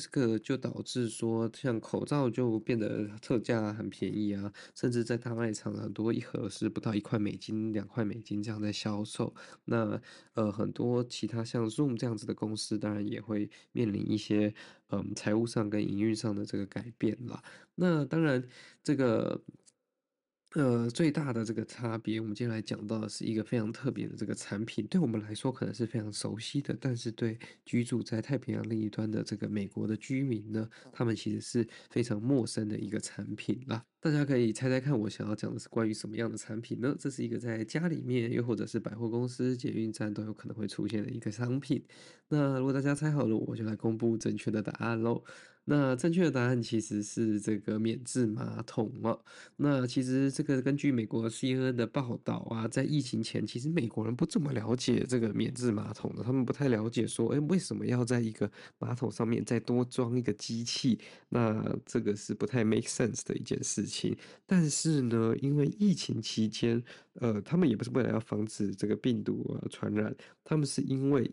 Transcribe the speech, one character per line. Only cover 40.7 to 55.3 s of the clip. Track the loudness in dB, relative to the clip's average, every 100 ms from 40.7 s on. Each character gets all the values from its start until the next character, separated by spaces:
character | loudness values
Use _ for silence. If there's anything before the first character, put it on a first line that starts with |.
| -2 -2
现 | -2
的 | -2
一 | -4
个 | -6
商 | -2 -2 -2
品。 | 0 -2 -2 -20 -20 -16 -2
那 | 2 2 2
如 |
果 | 2
大 | 2
家 | 2 2
猜 | 2
好 | 2 4
了， | 2
我 | 0 -4
就 |
来 | -4 0
公 | 0 2
布 | 2 2
正 | 0 -2
确 | 0
的 | 0
答 | -2 -2 -2
案 | 0
咯。 | 0 0 -4 -20 -20 _ 0
那 | 2 4 2
正 | 2
确 | 4
的 | 4
答 | 4
案 | 4 2
其 | 2 0
实 | 0 -2
是 | -2 0 2 2
这 | 2 0
个 | 0 0
免 | 0 -2
治 | -2 0 2
马 | 0 -4 -6
桶 | -6 -2 -2 -2
哦。 | -2 -2 -6 -20 -14 0
那 | 2 4 2
其 | 0
实 | 2 4 2
这 | 2
个 | 0 2
根 | 2 2
据 | 2
美 | 2 2
国 | 0 -2
C | -2 0
N | 2
N | 2 2
的 | 0
报 | 0 -2 -4
道 | -2 -4 -4
啊， | -4 -2
在 | 0
疫 | 2 2
情 | 0 -2
前， | -2 -2 -2
其 | -4
实 | 0
美 | 0 0
国 | -2
人 | -2 0
不 | 0
怎 | 2
么 | 0
了 | 0 0 0
解 | 4 2 4
这 | 2
个 | 2